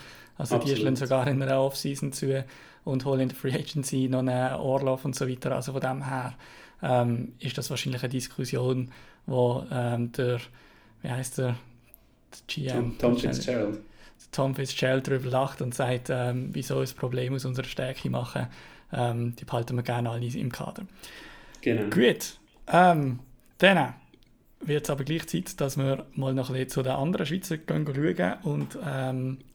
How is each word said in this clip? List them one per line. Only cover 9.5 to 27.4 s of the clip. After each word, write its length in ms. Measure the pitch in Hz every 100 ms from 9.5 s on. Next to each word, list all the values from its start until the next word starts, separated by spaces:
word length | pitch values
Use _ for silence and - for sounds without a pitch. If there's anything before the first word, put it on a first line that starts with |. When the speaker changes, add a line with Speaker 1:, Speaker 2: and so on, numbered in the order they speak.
| 127 -
Speaker 1:
ähm, 420 | 127 120 120 120
der, 260 | 131 123 120 - - - - - -
wie 80 | 139
heisst 280 | 123 123 -
der? 200 | 127 120 - - - - _ _ _
Der 80 | - -
G 200 | - 131
M. 300 | 120 120 -
Speaker 2:
Tom, 0 |
Tom 200 | 120 120
Fitzgerald. 640 | 135 127 - 123 104 104 - - - - -
Speaker 1:
Tom 240 | - 135 135
Fitzgerald 520 | 131 - 131 131 131
darüber 220 | 135 127
lacht 320 | 127 135 -
und 140 | 127 117
sagt, 320 | 127 127 123
ähm, 400 | 127 123 123 131
wieso 260 | 143 131 135
ein 80 | 131 -
Problem 380 | 127 127 127
aus 100 | 135 131
unserer 200 | 127 -
Stärke 440 | - 131 131 135
machen. 380 | 127 123 131 123 - - - -
Ähm, 420 | 123 120 117 120 120
die 100 | -
behalten 300 | 120 117 120
wir 80 |
gerne 260 | 120 120 117
alle 160 | 117 120
im 260 | 123 123
Kader. 340 | - - - 190 - - - - - - -
Speaker 2:
Genau. 280 | - 104 104
Speaker 1:
Gut, 480 | 185 240 - - - _ _ -
ähm, 480 | 170 180 160 139 120 - - _ -
dann 340 | 185 180 127 - - - - _ _ -
wird's 300 | - 147 147
aber 140 | 143 139
gleich 220 | 160 -
Zeit, 340 | 165 - -
dass 160 | 139 143
wir 280 | 135 131 - -
mal 180 | 135
noch 160 | 131 127
ein 40 |
bisschen 160 | 131 131
zu 140 | 143
den 100 | 131
anderen 320 | 139 147 185 147
Schweizer 320 | 185